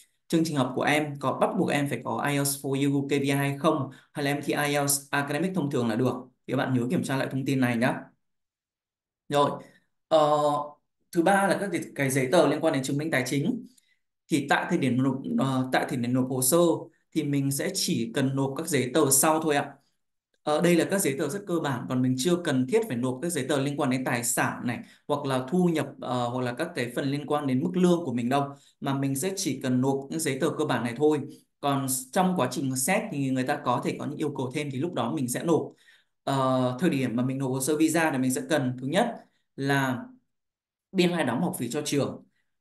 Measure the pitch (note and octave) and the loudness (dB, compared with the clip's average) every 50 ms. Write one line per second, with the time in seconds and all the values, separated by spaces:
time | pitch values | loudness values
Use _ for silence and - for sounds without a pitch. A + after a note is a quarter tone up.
0 | - _ _ _ _ - - D#3+ D#3+ D#3+ D3 C#3 B2+ - - - - B2+ D3 D3+ | -20 _ _ _ _ 0 0 2 2 2 0 0 0 0 0 0 0 2 2 2
1 | D3+ D3 C#3 C#3+ - C3 B2 - - G#3 - F#3+ - - C3 C#3+ C#3+ C#3 B2 A2+ | 0 -2 -4 -4 -4 -4 0 0 0 0 0 0 0 0 0 0 0 -2 -4 -6
2 | - - A2+ A#2 - C#3 C#3+ C#3 C#3+ C#3 - - - C#3 C3+ C3+ C#3+ C#3+ C#3 C#3+ | -6 -6 -4 -4 -2 -2 0 0 0 -2 -2 -4 -4 -4 -2 0 2 2 2 0
3 | C#3 C#3 D3 C#3+ C#3 C#3 C#3 C#3 C#3 C#3 C#3 - - E3 D#3 D3 C3 - - - | 0 0 0 0 2 2 2 2 0 0 -2 0 2 2 2 2 -2 -6 -8 -14
4 | - _ _ D#3 C#3+ C#3 D3 D3+ - - C#3 C#3+ D3 C#3+ C#3+ D3 C#3+ C#3+ C#3+ - | -20 _ _ -4 -2 -2 -2 -2 -2 -2 -2 0 0 0 0 0 2 0 0 -2
5 | - - - C#3+ C#3+ C#3+ C#3+ D3 F3 F#3 F#3 F3 C#3+ C#3 C#3+ B2+ A#2+ A2+ G#2+ A#2 | -2 -2 -2 -2 -2 -2 -2 -2 -2 -2 -2 -2 -2 0 0 0 0 0 2 2
6 | C3 B2 - - - - _ _ _ - B2 C3+ C3 C3 C3 B2 A#2 - F#3 - | 2 0 0 -2 -8 -14 _ _ _ -4 -4 -2 0 0 0 0 0 0 0 -2
7 | B2 - C3+ C3+ C3 C3 C3+ C3+ C3+ C3+ C#3 C3 B2+ B2 A#2+ A2+ A#2+ C#3 D#3+ - | 0 -2 -2 -2 -2 -2 -4 -4 -2 0 0 2 2 2 2 2 0 0 0 -2
8 | - - _ _ _ _ _ _ _ _ _ _ _ _ _ _ _ _ _ _ | -6 -14 _ _ _ _ _ _ _ _ _ _ _ _ _ _ _ _ _ _
9 | _ _ _ _ _ - D3 C#3 C#3+ - - - - - - _ _ _ _ _ | _ _ _ _ _ -2 2 2 4 2 0 -4 -10 -16 -20 _ _ _ _ _
10 | _ _ D#3+ D#3 D3+ D3 D3+ D3 D3 D3 D3 D3 D3 - - - _ _ _ _ | _ _ 4 6 6 6 4 4 4 4 2 0 -2 -6 -10 -16 _ _ _ _
11 | _ _ - F3 E3 F#3 G3 G3 G3+ F#3 D#3 - G3 G3+ E3+ D#3+ - - - - | _ _ 0 2 4 4 4 4 4 2 2 0 -2 -2 -4 -4 -6 -6 -4 -2
12 | C#3 C3+ C3+ C#3 B2+ C3 C3+ E3+ D3+ C#3+ D3 D#3 - D#3+ D3 C3+ B2+ - C#3 C#3+ | 0 2 2 2 2 4 6 6 6 6 4 2 0 0 0 0 0 -2 -2 -2
13 | D#3 E3 D3 C3 B2+ - D3+ C#3 D3+ G#3 - - - - - _ _ _ _ _ | -2 0 0 0 0 0 0 0 0 0 -2 -4 -6 -12 -18 _ _ _ _ _
14 | _ _ _ _ _ - - C#3 C3 - - - - - F3+ E3 C3+ B2+ A#2+ B2 | _ _ _ _ _ -2 0 0 2 2 0 0 2 0 0 0 2 2 2 2
15 | C3 C3+ - - - - - - C3+ C3+ C3 C3 C3 C3 - - - - D3 B2 | 2 0 0 -2 -4 -4 -2 0 0 2 2 0 0 0 0 0 0 -2 -2 -4
16 | A#2+ A#2+ B2+ C3 B2 B2+ C3 B2+ C3 - E3+ E3+ F3 E3+ D#3+ D#3+ - - - _ | -2 0 0 0 0 0 -2 -2 0 2 4 4 4 4 2 0 -4 -10 -18 _
17 | _ _ - E3 D3 C#3+ C#3+ C#3 C#3 C#3 C#3 C#3+ D#3+ F#3 G3 - - - E3 A#2 | _ _ -6 -4 -2 0 0 0 0 0 0 -2 -2 -4 -4 -2 -2 -2 0 -2
18 | A2+ A2+ - C#3+ C3 C3+ C3+ C#3 C3+ C3+ C#3 - E3 - - B2+ - B2 - E3 | -2 -2 -2 0 0 0 0 0 -2 -2 -2 -4 -4 -2 0 0 0 2 2 2
19 | D3+ C3+ C#3 - - D#3+ D#3 D#3+ D#3+ D#3+ C#3+ C#3+ C#3+ C#3 - - _ _ _ _ | 4 4 4 4 4 4 2 2 2 0 0 0 0 -2 -8 -16 _ _ _ _
20 | _ _ _ _ _ _ _ _ _ C#3+ D#3 D3+ F3 F3 F3 E3 - - F#3+ G3 | _ _ _ _ _ _ _ _ _ -2 0 2 4 4 4 4 4 2 0 0
21 | - D3+ - B2+ D3 C#3 E3 G3 - - F3 D#3+ D3 C#3+ C3 - - - C3 B2+ | 0 0 0 0 -2 -4 -4 -6 -6 -4 -4 -2 -2 -2 -2 -4 -4 -2 -2 0
22 | B2+ B2+ B2+ B2+ F3 F3+ F3 E3+ - D#3+ C3+ B2+ B2+ B2+ - A3+ A3 - B2+ A#2 | 2 2 0 2 2 2 2 2 2 0 0 0 2 2 2 2 0 0 -2 -2
23 | B2 C3 B2+ B2+ D3+ F3 - C#3+ B2+ - D3+ C3+ C3+ D3 C#3+ D3 D3+ C3 B2+ C3 | -2 -2 -4 -4 -4 -4 -4 -2 -2 0 0 0 0 0 -2 0 0 0 0 0
24 | - D#3 C3 A#2+ A#2+ - - E3 C#3 A2+ - - - B2 A#2 - - - - _ | 0 -2 -2 -2 -2 -2 0 0 0 -2 -2 -4 -6 -6 -6 -6 -10 -14 -20 _
25 | _ - D3 C#3 C#3+ C3+ C3 B2+ - - F3+ F3+ F3+ F3 E3 D3+ C3+ C3+ - - | _ -4 -4 -2 -2 -2 -2 -2 -2 0 2 2 2 2 2 0 -2 -4 -8 -10
26 | - - B2+ B2 A#2+ A#2+ B2 B2+ B2+ B2 A#2+ - E3 - - C#3+ B2 A#2+ A#2+ D#3+ | -8 -4 -2 -2 -2 -2 -2 -2 -4 -4 -4 -4 -6 -6 -4 -4 -6 -4 -4 -4
27 | C#3+ C3+ C#3 D3 D3 B2+ D3 D3 D3 C3+ B2+ C3 D#3+ F#3 F3+ F3+ F3+ F3+ F3 E3 | -4 -2 -2 -4 -4 -2 -2 -2 0 0 0 0 0 0 0 2 4 4 4 4
28 | - C3+ A#2 B2 A#2 B2 C#3 C#3+ C#3 C#3 - - _ _ _ _ - C#3+ C3+ C#3 | 2 -2 -4 -2 -2 0 0 0 0 -2 -6 -12 _ _ _ _ -6 -4 -2 -2
29 | C#3 C#3 C3+ - F#3 F#3+ F#3+ - - D#3 B2+ - - C3 B2+ B2+ C3 C#3 C3+ C3+ | -2 -2 -2 -2 -2 -4 -4 -4 -4 -4 -4 -2 -2 0 2 2 2 2 0 0
30 | - - D#3 D#3 - C#3 C3+ C3 E3 D3+ - - D3+ C3 C3+ A2+ A#2 A#2+ A2+ A#2 | -4 -6 -6 -4 -2 -2 -2 0 0 -2 0 -2 -2 -2 0 -2 -2 -4 0 2
31 | D3+ D3+ D3+ C#3+ - - - - - _ _ _ - C#3 C3+ C3 C3+ C3 - - | 4 4 4 2 0 -6 -12 -18 -20 _ _ _ -2 -2 0 0 0 -2 -4 -4
32 | - - - F#3+ F#3 F#3 F3+ E3+ B2+ B2+ - - C#3 C3 C3 C3 - F#3+ F#3+ A3 | -6 -4 0 0 2 2 2 0 0 -2 -2 -2 -4 -2 -2 -2 0 0 0 0
33 | A3+ - E3+ C#3+ C#3 C3 C3 B2+ B2+ C#3 D3 - - B2 B2 B2 - - - - | -2 -4 -4 -4 -2 -2 0 0 -2 -2 -4 -2 -2 -2 0 0 -2 -4 -4 -4
34 | B2 C3 D3+ - D#3 C#3+ C3 - B2+ A#2+ - D#3 D3 C#3 B2+ B2+ D3+ F3+ F3+ - | -6 -8 -6 -4 -4 -4 -4 -4 -6 -6 -4 -6 -6 -4 -4 -4 -4 -4 -2 -2
35 | A2+ A#2 D#3 D#3 C3 A#2+ - - - E3+ E3 B2+ - - - _ _ - - _ | -2 -2 -2 -2 -2 -2 -4 -2 0 2 2 2 2 -2 -8 _ _ -20 -20 _
36 | _ _ _ _ _ C#3+ C3+ C3+ C3 C3 C3 C3 B2+ B2 B2 B2+ F3+ E3+ C#3 C3+ | _ _ _ _ _ -2 0 2 2 2 4 2 2 0 0 2 2 2 2 2
37 | B2+ A2+ A2 B2 B2 C3+ C3 C3+ C#3 B2+ B2+ C3+ C3+ D#3 D3+ D3+ D#3+ D#3 D3+ E3+ | 0 0 0 0 -2 -2 -2 -2 -2 -2 -2 -2 0 0 2 2 2 4 4 4
38 | D#3+ D#3+ C#3 B2+ C3 C3 B2+ D3 - - D#3+ D3 C3 B2+ B2 B2 C3 C3+ D#3 G3 | 2 2 2 2 0 0 0 0 0 0 0 2 2 0 -2 -4 -4 -2 0 2
39 | A#3+ A#3 - - - _ _ _ _ _ _ - C#3 C#3 C#3 C#3 C3+ C3 A#2+ A2+ | 2 0 -2 -6 -14 _ _ _ _ _ _ -6 -2 0 2 2 2 0 -2 -4
40 | - - - - _ _ _ _ _ _ _ _ _ _ _ _ _ _ - F#3 | -8 -12 -18 -20 _ _ _ _ _ _ _ _ _ _ _ _ _ _ 0 2
41 | F3 F3 F3 E3 D3+ B2+ A2+ C3+ F3+ - - - - - - D3 D3 - D3+ C#3+ | 2 2 2 0 0 0 0 0 -2 -2 -2 -4 -6 -4 -4 -4 -4 -2 0 0
42 | B2 - - - - _ _ _ _ _ _ _ | 0 -2 -4 -8 -14 _ _ _ _ _ _ _